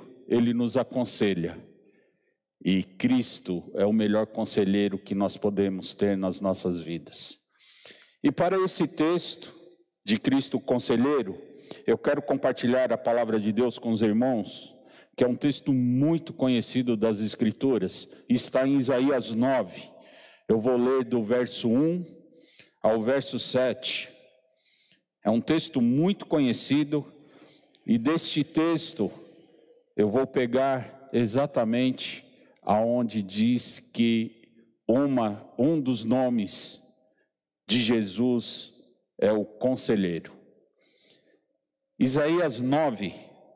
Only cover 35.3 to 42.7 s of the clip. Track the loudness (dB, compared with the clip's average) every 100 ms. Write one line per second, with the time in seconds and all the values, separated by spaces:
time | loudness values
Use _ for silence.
35.3 | -4 -12 0 2 2 0 -2 0 0 2
36.3 | 0 -2 -4 -6 -10 -20 _ _ _ _
37.3 | _ _ _ -2 0 2 2 0 -2 0
38.3 | 0 -2 -6 -8 -18 _ _ _ -2 0
39.3 | 2 -2 -2 -2 0 0 0 0 -4 -10
40.3 | -20 _ _ _ _ _ _ _ _ _
41.3 | _ _ _ _ _ _ -2 0 2 2
42.3 | 2 0 -2 0